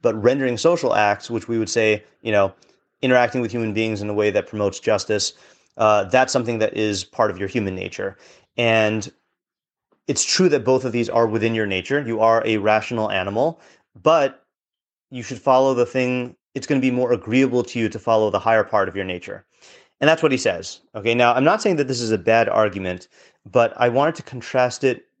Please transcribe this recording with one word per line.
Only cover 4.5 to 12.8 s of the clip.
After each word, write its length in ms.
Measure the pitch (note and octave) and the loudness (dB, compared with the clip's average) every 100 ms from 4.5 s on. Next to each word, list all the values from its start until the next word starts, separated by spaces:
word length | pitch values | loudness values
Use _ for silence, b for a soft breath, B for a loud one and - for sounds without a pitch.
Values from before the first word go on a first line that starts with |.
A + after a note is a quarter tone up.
| G#2+ G2+ - | -2 -4 -2
justice, 540 | - G#2 - G#2 - b b b b - | -2 -2 0 -4 -4 b b b b -2
uh, 260 | A2 G#2 F#2+ | 2 2 2
that's 280 | C3 C3 | 2 2
something 260 | C3 A#2 A#2 | 0 -2 -2
that 160 | G#2+ - | -2 -2
is 280 | G#2+ G2+ | -2 -4
part 280 | - - G#2+ | -8 -2 -2
of 60 | F2+ | -2
your 100 | G2 | -4
human 280 | A#2+ G2 F#2 | -4 -4 -6
nature. 420 | F#2+ - G2 - b b b - | -10 -8 -10 -10 b b b -2
And 540 | A#2 A2+ G#2+ A2 G#2 _ _ _ _ _ _ _ _ _ - | 2 2 2 -2 -8 _ _ _ _ _ _ _ _ _ -8
it's 160 | C3 | -4
true 260 | - - F#3 | -2 2 2
that 140 | D3 | 2
both 220 | A2 C3 C3 | 2 0 0
of 60 | |
these 180 | A#2+ A2 | -4 -2
are 180 | A#2 A2+ | 0 0
within 260 | A2 A2+ | 0 0
your 120 | A2+ G#2 | 0 -2
nature. 360 | F#2+ - C#3+ | -2 -2 -4
You 180 | B2 A2 | -2 0
are 200 | A2+ A2+ A2+ | 2 4 2
a 120 | A2 | 0
rational 540 | G#2 A2 | 2 0